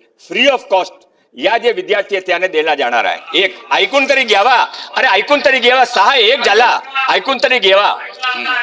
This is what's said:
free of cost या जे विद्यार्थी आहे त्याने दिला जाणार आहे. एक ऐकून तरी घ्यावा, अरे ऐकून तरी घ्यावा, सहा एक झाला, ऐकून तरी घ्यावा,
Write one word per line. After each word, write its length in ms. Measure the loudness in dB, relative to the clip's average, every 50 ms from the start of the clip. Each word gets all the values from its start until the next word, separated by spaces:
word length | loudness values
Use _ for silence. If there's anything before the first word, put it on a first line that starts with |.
| _ _ _ _ _ -10
free 180 | -6 0 0 0
of 120 | 0 0 -2 -2 -2
cost 340 | -2 -2 -4 -8 -18 _ _ _ _ _ _ _
या 240 | -4 -2 0 0 2
जे 140 | 0 0 -2
विद्यार्थी 440 | -2 -2 -2 -2 -2 -2 -4 -6
आहे 100 | -6 -4
त्याने 220 | -4 -2 -2 -2 -2
दिला 260 | -2 -2 0 0 -2
जाणार 300 | -2 -2 -2 0 0 0
आहे. 340 | -2 -4 -4 -8 -4 -2 -2
एक 180 | -2 -2 -4 -8 -6 -4 -2
ऐकून 360 | -2 0 0 0 -2 0 2
तरी 160 | 0 0 2
घ्यावा, 420 | 2 2 2 4 4 2 2 0 -2 -4 -12 -16 -8 -4
अरे 100 | -2 0
ऐकून 340 | 2 2 0 2 0 0 2 2
तरी 140 | 2 0 2
घ्यावा, 260 | 2 2 4 4 2
सहा 320 | 2 2 2 2 2 4
एक 240 | 4 2 2 2 2
झाला, 400 | 2 2 2 4 4 4 2 0 -4 -6 -6 -4 -2 0
ऐकून 300 | -2 -2 -2 -2 -2 -2 0
तरी 160 | 0 0 2
घ्यावा, 400 | 2 4 4 4 4 2 -2 -4 -8 -14 -14 -8 -8 -6 -6 -6 -6 -4 -4 -4